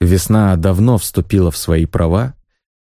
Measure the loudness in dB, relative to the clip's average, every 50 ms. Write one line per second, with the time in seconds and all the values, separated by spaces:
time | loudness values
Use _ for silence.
0 | 0 0 0 0 0 0 0 2 2 2 2 0 0 0 2 2 2 2 2 0
1 | -2 -4 -4 -4 -2 0 0 0 0 0 -2 -4 -4 -2 0 0 0 -2 -2 -2
2 | -2 0 0 -2 -2 -4 -8 -14 _ _ _ _ _ _ _ _